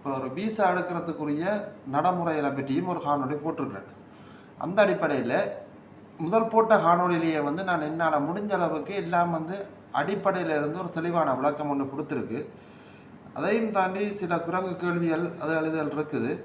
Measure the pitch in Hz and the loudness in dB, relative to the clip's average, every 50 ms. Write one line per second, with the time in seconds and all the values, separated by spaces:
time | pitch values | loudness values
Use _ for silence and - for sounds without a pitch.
0 | - 139 135 131 135 131 - - 202 220 214 - 202 185 175 180 170 175 175 170 | -4 -4 -4 -4 -4 -4 -6 -4 -4 -2 0 2 4 4 4 2 0 -2 -4 -4
1 | 147 165 151 147 151 151 147 147 170 190 208 208 - - - - - 135 131 143 | -4 -4 -4 -4 -2 -2 -2 0 0 0 -2 -2 -4 -8 -12 -14 -12 -2 0 2
2 | 156 180 180 175 170 170 156 151 147 143 131 139 131 135 135 156 175 180 175 156 | 4 4 2 2 0 0 0 0 0 0 -2 -2 -2 0 0 0 0 0 -2 -2
3 | 143 143 147 143 135 127 151 143 143 165 165 165 143 117 101 98 92 - - - | 0 0 0 2 2 0 -2 -2 -2 -4 -4 -4 -4 -6 -6 -10 -12 -14 -18 -20
4 | - - - - - - - - - - - - - 156 185 214 208 190 180 - | -20 -20 -20 -20 -20 -20 -20 -20 -20 -20 -10 -8 -6 -2 4 4 6 6 4 2
5 | 170 151 143 131 117 120 131 175 202 - - - - - - - - - - - | 2 0 2 0 0 2 2 0 0 0 -4 -10 -12 -16 -20 -20 -20 -20 -20 -20
6 | - - - - 160 160 196 226 220 220 214 226 220 214 214 202 - 165 175 175 | -20 -20 -10 -8 -4 2 2 2 2 4 4 4 6 8 6 6 8 6 6 6
7 | 180 180 175 165 165 165 160 151 147 143 143 170 196 190 175 160 151 151 156 165 | 6 2 2 2 2 2 2 2 0 0 0 -2 0 0 0 0 0 -2 -2 0
8 | 170 160 156 147 143 151 175 202 208 208 196 180 175 165 156 151 143 - 202 202 | 2 2 2 2 0 0 -2 -4 -2 -2 0 0 0 0 0 -2 -4 -4 -6 -6
9 | 175 165 175 175 175 175 170 160 156 160 185 202 196 - - - - - - 127 | -4 0 2 2 2 2 0 -2 -4 -4 -6 -8 -8 -12 -14 -20 -20 -4 -2 -2
10 | 151 170 208 196 - 202 185 180 175 160 156 147 147 151 160 185 185 165 - 165 | 0 0 -2 0 0 0 0 0 0 0 0 0 0 0 -2 -4 -6 -6 -6 -4
11 | 160 175 170 170 160 139 131 123 135 147 147 147 151 147 143 139 135 131 135 139 | -2 0 2 2 2 2 0 2 2 0 0 0 -2 -2 0 -2 -2 -4 -4 -6
12 | 151 - 151 127 104 - 110 131 - - - - - - - - - - - - | -6 -4 -4 -4 -4 -4 -6 -8 -8 -10 -12 -18 -20 -20 -20 -20 -20 -20 -20 -20
13 | - - - - - - - - 147 185 214 233 226 208 - 202 185 185 185 202 | -20 -20 -20 -20 -20 -14 -8 -4 -2 0 2 2 0 0 2 2 2 2 0 -2
14 | 208 208 - - 185 170 175 165 165 165 165 185 190 185 175 - 175 175 175 170 | -2 -4 -4 -4 -2 -2 -2 -2 -2 -2 -2 -2 -2 -2 -4 -2 -2 0 0 2
15 | 170 165 160 160 175 170 170 - - 151 160 160 156 160 160 160 151 143 135 143 | 2 2 2 0 0 -4 -4 -6 -4 0 0 0 0 0 0 0 -2 -2 -2 -2
16 | 151 147 - 123 113 123 160 180 - | -4 -2 -2 -2 0 0 -2 -4 -8